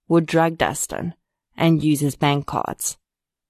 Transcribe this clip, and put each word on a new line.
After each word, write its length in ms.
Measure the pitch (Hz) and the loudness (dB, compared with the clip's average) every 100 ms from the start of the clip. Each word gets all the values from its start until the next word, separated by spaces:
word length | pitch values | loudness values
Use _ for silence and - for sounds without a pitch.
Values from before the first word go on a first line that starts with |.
| - | 0
would 180 | 170 160 | 0 2
drug 320 | 165 165 165 | 2 2 0
Dustin 560 | - 143 - - 170 - _ _ _ - | -2 -2 -8 -6 -8 -10 _ _ _ 0
and 280 | 165 160 | 2 4
use 160 | 151 147 | 2 0
his 160 | 143 - | 0 0
bank 320 | 147 143 143 | 0 0 -2
cards. 500 | - - - - - _ _ _ _ | -4 -4 -6 -8 -10 _ _ _ _